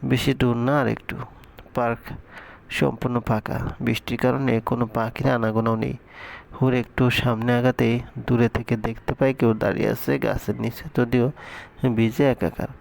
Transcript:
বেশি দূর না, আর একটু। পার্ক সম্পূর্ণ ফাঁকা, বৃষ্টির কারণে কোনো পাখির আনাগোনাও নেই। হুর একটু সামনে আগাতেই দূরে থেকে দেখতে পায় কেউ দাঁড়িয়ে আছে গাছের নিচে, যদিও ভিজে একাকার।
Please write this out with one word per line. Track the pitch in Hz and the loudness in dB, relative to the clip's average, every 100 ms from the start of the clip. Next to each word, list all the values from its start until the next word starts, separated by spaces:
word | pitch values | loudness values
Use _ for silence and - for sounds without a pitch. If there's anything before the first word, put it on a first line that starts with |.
| 135 | 0
বেশি | 127 - | 0 2
দূর | 135 127 120 | 2 2 2
না, | 120 147 | 2 2
আর | 123 | 2
একটু। | 113 - - 120 - - - - - | -2 -6 -12 -12 -16 -20 -20 -8 -2
পার্ক | 120 117 - - - - - - - | -2 -2 -8 -16 -16 -20 -20 -20 -12
সম্পূর্ণ | - 143 127 - 123 | -2 0 0 -2 -2
ফাঁকা, | - 110 - 123 127 - | 0 -2 -2 -6 -6 -4
বৃষ্টির | 120 117 - 120 | -2 -2 -4 0
কারণে | 127 131 135 113 | 0 2 2 0
কোনো | 113 120 117 | 0 -2 -2
পাখির | 117 113 - 135 | -2 -4 -2 0
আনাগোনাও | 127 113 110 113 113 | 2 2 2 0 0
নেই। | 120 131 - - - - - - | -2 -6 -12 -20 -18 -18 -18 0
হুর | 131 | 2
একটু | 127 117 - 127 | 2 -2 2 2
সামনে | 117 127 113 120 120 | 4 0 0 2 2
আগাতেই | 123 123 117 120 123 - - | 2 4 2 2 -2 -10 0
দূরে | 120 117 | 2 4
থেকে | - 117 117 | 2 -2 -2
দেখতে | 110 113 - | -2 -6 -6
পায় | - 135 | 0 0
কেউ | 131 120 | 2 2
দাঁড়িয়ে | 110 107 - 110 | 4 0 0 0
আছে | 110 - 139 | 0 -2 0
গাছের | 113 107 - 107 | 0 -2 -4 -4
নিচে, | 113 - - - | -4 -6 -6 -2
যদিও | 120 123 120 - - - - - 131 110 | 2 2 2 -2 -14 -16 -18 -2 0 2
ভিজে | 113 110 143 | 2 4 2
একাকার। | 120 82 - - - | 2 -2 -4 -8 -8